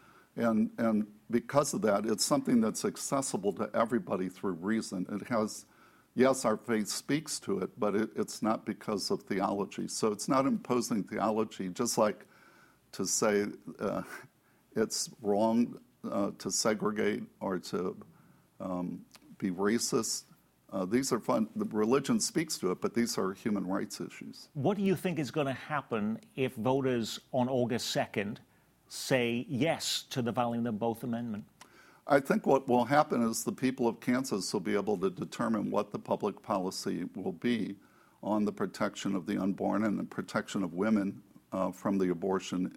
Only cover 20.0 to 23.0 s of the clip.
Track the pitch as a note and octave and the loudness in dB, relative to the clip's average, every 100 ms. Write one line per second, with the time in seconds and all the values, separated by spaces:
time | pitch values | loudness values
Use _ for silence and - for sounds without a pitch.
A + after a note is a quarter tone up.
20 | A2 - - - _ _ _ G2 F#2 A#2+ | 0 -4 -8 -20 _ _ _ -6 0 0
21 | C3+ A#2 - B2 G#2+ G#2+ G#2+ G#2+ G#2+ C#3 | 2 0 2 0 0 -2 -2 2 4 4
22 | C#3 A2+ - D#3+ E3 - F#2 G#2+ G2+ A#2 | 4 2 2 0 -2 -2 0 0 0 0